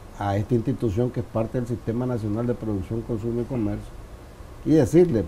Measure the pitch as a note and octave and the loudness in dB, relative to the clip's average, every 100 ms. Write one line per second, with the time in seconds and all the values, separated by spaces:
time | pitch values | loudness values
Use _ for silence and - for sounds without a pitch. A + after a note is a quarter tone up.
0 | - - G2+ G2+ G#2 A#2+ A#2 A2+ A#2 G2 | -14 -4 0 0 2 2 2 0 0 2
1 | B2 B2+ - A2+ A#2 C3 A#2 A#2 - A#2 | 0 -2 -4 -2 -2 -2 -2 -4 -2 -2
2 | B2+ B2 G#2+ G#2+ A#2+ A#2 A2 G2+ F2+ A2+ | -2 -2 -2 0 0 -2 -2 -2 -2 -4
3 | A2+ A2+ A#2 A#2 A2+ B2 G#2 A2 G#2 - | -4 -4 -2 -2 -2 -2 -2 -2 -8 -14
4 | - - - - - - C3 D#3 B2 D#3+ | -16 -16 -16 -16 -16 -4 4 6 8 6
5 | F3 A#2 | 6 4